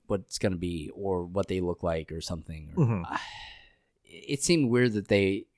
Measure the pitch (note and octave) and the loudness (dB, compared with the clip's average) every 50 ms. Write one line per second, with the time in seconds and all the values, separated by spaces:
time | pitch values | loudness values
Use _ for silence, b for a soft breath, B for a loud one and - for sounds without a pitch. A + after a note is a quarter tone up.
0 | _ - G#2 F#2+ - - - - - G2+ F#2 E2+ F2+ F2 E2+ D#2 D2 F#2+ - F#2+ | _ -2 -2 -2 -2 -8 -6 -2 0 0 0 -2 -2 -4 -4 -4 -6 -8 -10 -6
1 | G2+ G2 F#2 F2 F2 F2 F2+ G2 F#2+ - F#2+ F#2 F2+ F2 E2+ - - F2 E2 E2 | -2 -2 -2 -2 -2 -2 -2 -2 -2 0 0 0 0 -2 -2 -2 -2 -2 -2 -2
2 | D#2 - D#2+ E2 - - F2+ D#2+ - - D#2+ D#2 D#2 D2+ D#2+ - C#3+ A2+ A2+ - | -4 -6 -8 -8 -6 -6 -8 -8 -8 -12 -12 -12 -14 -6 2 2 4 4 2 0
3 | - - - - - - - - - - - - - _ _ _ _ _ _ _ | -2 -4 -6 -6 -6 -8 -12 -16 -16 -18 -18 -20 -20 _ _ _ _ _ _ _
4 | _ _ - - - - C#3+ - - - F3 D#3+ C#3 A#2 A#2+ B2 B2 B2 G#2 G#2 | _ _ -20 -16 -6 -6 -4 -2 2 4 4 4 4 4 4 4 4 4 2 0
5 | G2 - G#2+ G2+ G2 F#2+ G2 G#2+ - - _ | 2 4 4 6 6 4 2 0 -4 -10 _